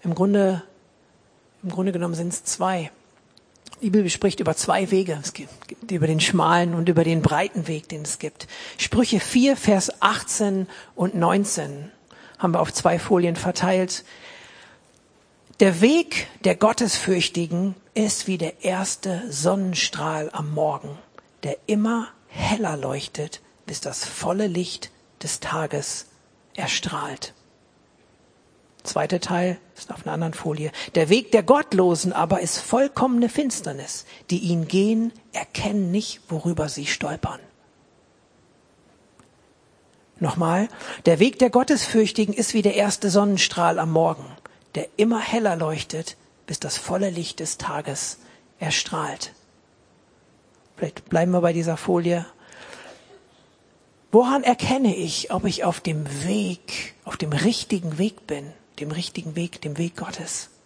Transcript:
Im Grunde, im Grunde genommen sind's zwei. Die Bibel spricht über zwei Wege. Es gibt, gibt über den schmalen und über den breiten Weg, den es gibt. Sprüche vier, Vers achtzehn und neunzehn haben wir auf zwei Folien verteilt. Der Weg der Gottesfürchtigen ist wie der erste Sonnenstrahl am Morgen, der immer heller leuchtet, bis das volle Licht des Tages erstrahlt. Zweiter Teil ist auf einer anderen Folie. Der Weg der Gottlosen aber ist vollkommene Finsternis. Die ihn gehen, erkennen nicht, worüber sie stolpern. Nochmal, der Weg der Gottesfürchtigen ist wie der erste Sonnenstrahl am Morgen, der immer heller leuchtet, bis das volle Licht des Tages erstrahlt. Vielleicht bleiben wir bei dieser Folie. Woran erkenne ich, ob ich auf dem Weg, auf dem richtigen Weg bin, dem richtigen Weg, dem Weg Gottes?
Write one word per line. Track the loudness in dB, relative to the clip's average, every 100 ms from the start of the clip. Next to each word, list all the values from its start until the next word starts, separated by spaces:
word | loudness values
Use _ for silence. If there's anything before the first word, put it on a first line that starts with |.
Im | -4
Grunde, | 0 2 4 4 0 -6 _ _ _ _ _ _ _ _ _
im | -8
Grunde | -2 -2
genommen | -2 -4
sind's | -4 -4 -6
zwei. | -6 -4 -2 -2 -4 -12 _ _ _ _ _ _ -20 -6
Die | 2
Bibel | 4 4
spricht | 2 0 0
über | -2 0
zwei | 0 0 2
Wege. | 2 2 -4
Es | -6
gibt, | -12 -16 -18 -18
gibt | -18 -6
über | 0 2
den | 2
schmalen | 2 4 4 4 4
und | 0 2
über | 4 4
den | 4
breiten | 4 2 0 -4 -6
Weg, | -6 -8
den | -12
es | -8 -8
gibt. | -8 -10 -18 -16 -16 -6
Sprüche | -2 2 4 2
vier, | 2 4 4 4
Vers | 4 4 2 0
achtzehn | 0 0 -6 -2 0 0 -4 -8 -18 -2
und | -2 2
neunzehn | 4 4 0 -4 -6 -10 -14 -18 _ -20 -20 -2
haben | 0 2
wir |
auf | 0
zwei | 2 2 2
Folien | 2 2 2 0
verteilt. | -2 0 2 2 0 -4 -12 -20 -20 -20 -20 -20 -20 -20 _ _ _ _ _ _ _ 4
Der | 4 6
Weg | 6 6 2 -4 -8 -2
der | 0 4
Gottesfürchtigen | 2 2 0 -2 0 0 0 -2 -2 -2 -2 -4 _
ist | -2 -2 -2 -4
wie | -2
der | -4 -4 -4
erste | -2 -4 -6 -4 -6 -6
Sonnenstrahl | -2 0 0 0 0 -2 -2 -4 -4 -4
am | -6 -6
Morgen, | -2 -2 -2 -8 -14 -18 -20 _ _
der | -8 -8 -2
immer | 0 2 0 -4 -12 _
heller | -4 -2 0 0 -2
leuchtet, | -4 -6 -8 -8 -8 -10 _ _ -14
bis | -10
das | -8 -8
volle | -8 -6 -2 0 0
Licht | 0 -4 -8 -14 _ _ _
des | -8 -8
Tages | -6 -4 -4 -4 -6 -8 -12 _ _ _ _
erstrahlt. | -8 -4 -4 -4 -6 -8 -10 -12 -16 _ _ _ _ _ _ _ _ _ _ _ _ _ _
Zweiter | -6 -4 -2 -2
Teil | -2 -2 -2 -4 _ -20
ist | -16
auf | -12 -8
einer |
anderen | -6 -6
Folie. | -6 -6 -6 -6 -8 -2 0
Der | 4
Weg | 4 6
der | 4
Gottlosen | 6 4 6 4 4 4 0
aber | 0 0 0
ist | 0 -6
vollkommene | 0 2 2 2 2 4 2
Finsternis. | 2 -2 -2 -8 -10 -10 -12 -14 -20 -4
Die | -2
ihn | 0 0 2
gehen, | 2 4 4 0 -4 _
erkennen | -10 -8 -6 -2 0 2
nicht, | 0 -2 -10 _
worüber | -4 -2 -2 -2
sie | -4 -4
stolpern. | -4 -4 -4 -6 -8 -16 _ _ _ _ _ _ _ _ _ _ _ _ _ _ _ _ _ _ _ _ _ _ _ _ _ _ _
Nochmal, | -4 0 0 2 0 -4 -14 0 4
der | 6
Weg | 4 4
der | 4
Gottesfürchtigen | 4 4 2 2 4 4 2 0
ist | 0 0
wie | 2
der | 2 2
erste | 2 2 2
Sonnenstrahl | 4 4 2 0 2 2 2
am | 2
Morgen, | 4 2 0 -10 -20 -20 _ _ -8
der | -8 0
immer | 2 2
heller | 0 0 2 0
leuchtet, | -2 -4 -6 -8 -10 -14 _ _ -12
bis | -8
das | -6 -8
volle | -4 0 0
Licht | -2 -8 -8
des | -8 -6
Tages | -6 -6 -6 -6 -8 -10 -18 -20 _ _
erstrahlt. | -4 -2 -4 -6 -6 -8 -12 -16 _ _ _ _ _ _ _ _ _ _ _ _ _ -8
Vielleicht | -8 -8 -2
bleiben | 0 2
wir | 4
bei | 2
dieser | 2 0 -2
Folie. | 0 0 2 -2 -4 -16 -20 -20 -20 -18 -20 -20 -20 -20 _ _ _ _ _ _ _ _ _
Woran | 4 6 2
erkenne | 2 2 2 2 2 2
ich, | -2 -6 -4
ob | -2
ich | -2 0
auf | -2 -2
dem | -2 -4 -4 -6
Weg, | -2 -2 -2 -6 -10 -10 -12 -14
auf | -12 -6
dem | -2
richtigen | 2 2 0 -2 -2 -2 -2
Weg | -2 -2 -10
bin, | -8 -8 -18 _ -10
dem | -8
richtigen | -6 -6 -8 -8 -6
Weg, | -6 -6
dem | -8 -4
Weg | -4 -4
Gottes? | -10 -10 -10 -10 -12 _